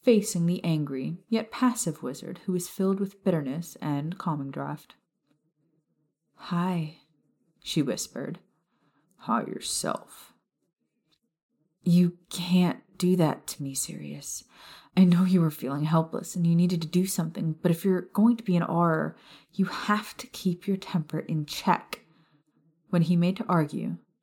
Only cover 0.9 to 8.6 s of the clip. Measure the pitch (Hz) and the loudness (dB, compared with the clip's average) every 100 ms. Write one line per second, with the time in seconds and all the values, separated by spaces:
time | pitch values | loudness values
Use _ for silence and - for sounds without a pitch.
0.9 | 135 143 170 _ 226 226 - 254 240 170 | -4 -6 -8 _ -4 -4 0 0 2 -4
1.9 | 147 127 143 - 175 - 180 - - 190 | -4 -8 -10 -12 -10 -4 -4 -4 -2 0
2.9 | 196 196 - 190 165 135 151 170 - 151 | 0 -4 -2 -2 0 -2 -6 -10 -8 -4
3.9 | 143 156 190 175 147 139 139 139 151 - | -4 -4 -6 -4 -4 -6 -8 -8 -10 -14
4.9 | _ _ _ _ _ _ _ _ _ _ | _ _ _ _ _ _ _ _ _ _
5.9 | _ _ _ _ _ - 170 185 175 156 | _ _ _ _ _ -6 -2 -2 -2 -6
6.9 | - _ _ _ _ _ _ - 165 127 | -12 _ _ _ _ _ _ -4 -2 -2
7.9 | 107 - - 147 170 _ _ | -4 -8 -10 -10 -12 _ _